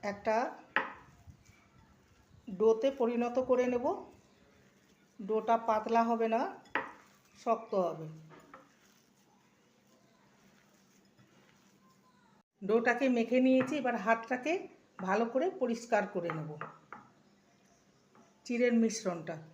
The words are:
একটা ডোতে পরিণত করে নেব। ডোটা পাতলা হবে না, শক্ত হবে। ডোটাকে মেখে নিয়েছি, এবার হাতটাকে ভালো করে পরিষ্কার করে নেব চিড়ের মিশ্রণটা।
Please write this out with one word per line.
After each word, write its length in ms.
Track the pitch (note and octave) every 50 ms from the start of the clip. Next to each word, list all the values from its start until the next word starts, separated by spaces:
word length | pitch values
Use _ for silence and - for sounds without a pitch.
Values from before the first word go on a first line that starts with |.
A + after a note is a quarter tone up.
| -
একটা 340 | G3+ G3+ - - A#3 G#3+ A3+ B3+ D#4+ - - - - - - - - - - - - - - - - - - _ - - _ _ _ _ - - _ _ _ _ _ _ _ _ _ - - _ - F#3+ F3+
ডোতে 300 | G#3+ A3 A3 A3 B3+ C#4 C4+ -
পরিণত 360 | A#3+ A3+ A#3+ A#3+ A#3+ A#3+ A#3+ C4 B3+ B3+
করে 140 | B3+ B3 B3 B3 B3
নেব। 140 | A#3+ B3 D4+ G4 G4 - - - - _ _ _ _ _ _ _ _ _ _ _ _ _ _ _ _ _ _ _ _
ডোটা 360 | G3+ F#3+ A3 A3 A3 A#3+ A#3 A3+ A3+ A3
পাতলা 340 | A3 G#3+ G#3+ A3+ A3+ A#3 A#3 A3+
হবে 160 | A#3 A3+ A3+ A3+
না, 120 | A3+ A3+ C#4+ F#4+ - - - - _ - - - - - - _ _ _ _ _ _ -
শক্ত 340 | - A#3+ A3+ A3+ A3+ - - G3 F3+
হবে। 220 | E3 D#3+ D#3 D#3+ D#3+ D#3+ - - - - - - - - - - _ _ _ _ _ _ _ _ _ _ _ _ _ _ _ _ _ _ _ _ _ _ _ _ _ _ _ _ _ _ _ _ _ _ _ _ - _ _ _ _ _ _ _ _ _ _ _ _ _ _ - _ _ - - _ - _ _ _ _ _ _ _ _ _ _ _ _ _ _ _ _ _ _ _ _ _ G3+
ডোটাকে 440 | F#3+ G#3+ A#3+ A#3 B3 A#3 A#3+ C#4 C4 B3
মেখে 220 | A#3 A#3 A#3 B3+ B3+ B3+
নিয়েছি, 280 | C4 C4 C4 B3+ - D4+ D4
এবার 160 | B3 B3 A#3 A3 F#3+
হাতটাকে 480 | A3 A3+ A3+ - - C4 B3 A#3+ D4 E4 F#4+ - - - - _ _ _ - F#3+
ভালো 180 | F#3 G3 G#3+ A#3 A#3 -
করে 140 | C4 D#4+ F#4+ F#4 -
পরিষ্কার 420 | B3+ A#3 A#3 A#3 - - - G#3 G3 F#3+ -
করে 160 | - E3+ E3+ D#3+
নেব 140 | D#3+ D#3 D3+ D3+ D3+ - - - - _ _ - - - - _ _ _ _ _ _ _ _ _ _ _ _ _ _ _ _ _ _ _ _ _ - - _ _ _ _
চিড়ের 300 | - B3 A#3 B3 B3 A#3 A#3 A3+
মিশ্রণটা। 540 | A3 G3+ - - F#3+ F3 E3+ D#3 E3+ E3 D#3 - -